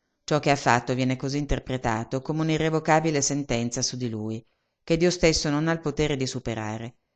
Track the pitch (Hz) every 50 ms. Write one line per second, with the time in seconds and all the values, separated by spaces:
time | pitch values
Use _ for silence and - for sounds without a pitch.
0 | _ _ _ _ _ - 151 147 - 151 143 139 - 135 117 123 - - 127 127
1 | 131 127 131 127 - 135 139 147 147 - 135 123 - - 127 127 - 117 110 113
2 | 117 - 131 131 - - 156 156 156 160 156 151 160 160 160 156 156 - 156 160
3 | 160 165 151 143 135 - 143 143 139 - 123 117 120 120 - 131 123 - - 127
4 | 123 117 113 107 107 110 110 113 - _ _ _ _ _ _ _ _ - 165 160
5 | 175 180 175 175 - 160 156 - - 156 143 147 160 165 165 160 - 151 139 -
6 | 151 147 147 131 131 127 - 127 - 120 113 110 107 107 110 113 117 123 - _
7 | _ _ _